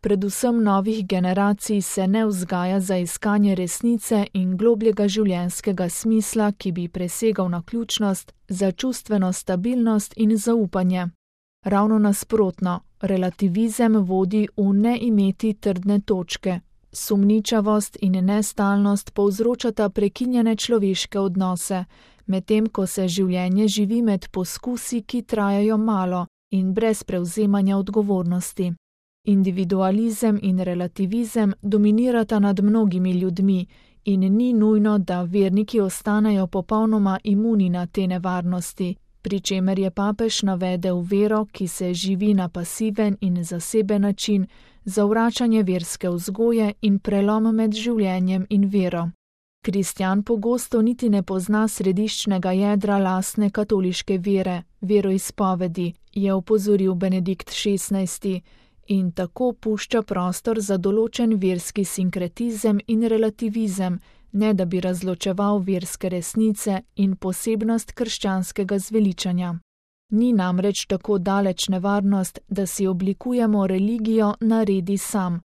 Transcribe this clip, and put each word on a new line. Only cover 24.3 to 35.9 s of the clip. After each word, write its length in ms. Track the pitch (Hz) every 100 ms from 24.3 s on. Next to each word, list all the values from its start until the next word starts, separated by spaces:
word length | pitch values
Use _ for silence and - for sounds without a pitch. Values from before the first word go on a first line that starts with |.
poskusi, 680 | 190 180 - - 240 - 240
ki 200 | 208 240
trajajo 560 | 233 220 202 202 208 214
malo 480 | 220 202 185 180 175 _ _
in 220 | 190 185
brez 300 | 190 226 214
prevzemanja 760 | - 185 175 190 208 202 196 196
odgovornosti. 1000 | 196 214 202 190 175 180 - - 180 170 _ _ _ _ -
Individualizem 1120 | 196 190 180 180 190 190 202 226 214 226 208
in 180 | 196 185
relativizem 920 | 185 175 180 - 190 226 226 233 208 -
dominirata 760 | 202 208 208 214 247 233 220 220
nad 240 | 202 196
mnogimi 480 | 202 226 208 180 185
ljudmi 540 | 180 185 175 196 185 180 _ _ _ -
in 140 | 196
ni 340 | 190 208 247
nujno, 440 | 233 214 214 208 208
da 260 | 180 180
verniki 560 | 175 202 190 196 214 233
ostanejo 680 | 196